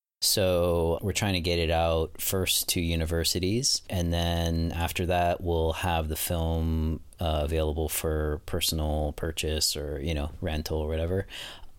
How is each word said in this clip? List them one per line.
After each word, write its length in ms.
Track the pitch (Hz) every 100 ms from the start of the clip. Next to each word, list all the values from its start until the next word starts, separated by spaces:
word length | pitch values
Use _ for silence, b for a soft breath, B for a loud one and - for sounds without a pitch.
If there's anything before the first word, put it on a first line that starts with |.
| _ _
So 760 | - - 92 87 87 85 82 82
we're 120 | 101
trying 220 | - 104
to 60 | 90
get 200 | 82 85
it 100 | 82
out 500 | 82 82 82 80 -
first 500 | - 95 90 - -
to 100 | 92
universities, 1040 | 85 82 80 85 80 92 92 113 135 - -
and 240 | 95 85
then 600 | 85 85 85 85 82 82
after 320 | 85 85 - 87
that, 340 | 87 87 87
we'll 340 | 87 82 80
have 340 | - 92 82 78
the 80 | 78
film, 840 | - 87 82 82 82 80 78 80 - -
uh, 220 | 85 76
available 440 | 76 80 78 78 76
for 520 | - 80 78 76 76 -
personal 640 | 82 - 80 76 76 73
purchase 640 | - 80 78 78 76 - 76
or, 240 | 73 73
you 100 | 73
know, 200 | 76 73 -
rental 380 | - 78 - 78
or 100 | 76
whatever. 400 | 80 82 92 - B B B B